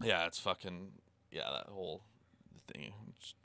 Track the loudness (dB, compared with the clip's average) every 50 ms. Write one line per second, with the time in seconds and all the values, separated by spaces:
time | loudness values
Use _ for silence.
0 | 4 6 6 6 6 4 2 2 4 4 4 4 0 -4 -4 -4 -6 -8 -12 -16
1 | -20 -20 _ _ _ _ -4 -2 0 0 0 -2 -4 -6 -6 -4 -4 -2 -4 -4
2 | -8 -14 -20 -20 -20 _ -20 -20 -20 -20 -20 -20 -16 -12 -10 -8 -8 -8 -10 -10
3 | -12 -14 -14 -12 -12 -14 -14 -14